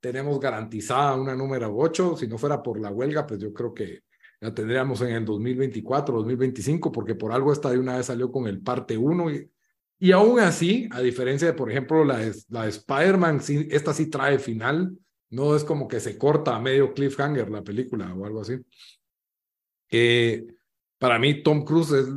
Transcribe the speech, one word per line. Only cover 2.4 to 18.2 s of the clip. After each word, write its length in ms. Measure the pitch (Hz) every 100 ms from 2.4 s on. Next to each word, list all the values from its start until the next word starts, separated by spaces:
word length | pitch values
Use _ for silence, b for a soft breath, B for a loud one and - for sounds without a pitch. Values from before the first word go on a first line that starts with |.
| 143 143
por 180 | - 107
la 100 | 107
huelga, 360 | 101 135 151 147
pues 120 | 104
yo 120 | 104
creo 200 | 101 120
que 280 | - 98 82 _ b b b
la 120 | 110
tendríamos 460 | 107 110 127 131 117
en 80 | 123
el 140 | 117
dos 140 | 110 104
mil 160 | 117 127
veinticuatro, 600 | 135 117 110 135 147 117
dos 100 | 107
mil 100 | 127
veinticinco, 540 | 131 123 98 165 160
porque 240 | - 107
por 160 | 101 110
algo 200 | 120 139
esta 180 | 143 147
de 80 | 123
una 180 | 127 127
vez 80 | 123
salió 260 | 120 123
con 140 | 135 117
el 120 | 95
parte 360 | - 123 - 113
uno. 340 | 131 175 170
Y, 180 | 147 - _ _ _ _ _
y 100 | 185
aún 280 | 185 214 240
así, 480 | 190 156 170 233 233
a 100 | 123
diferencia 460 | 127 123 127 143 170
de, 60 |
por 160 | - 120
ejemplo, 340 | 123 123 160
la 120 | 147 123
de, 160 | 110 101 -
la 140 | 117
de 80 | 110
Spider-Man, 680 | 107 - 139 175 190 170 147
sí, 280 | - 143 156
esta 220 | 143 151
sí 120 | 147 156
trae 280 | 139 135 135
final. 560 | 127 110 120 151 185 185 _ _ _
No 220 | 117 143
es 80 | 151
como 240 | 151 151 120
que 140 | 120
se 160 | 117 104
corta 380 | 139 151 147 113
a 40 |
medio 320 | 127 135 131
cliffhanger 560 | 135 139 139 143 143 104
la 120 | 107
película 500 | 98 104 127 120 92
o 100 | 92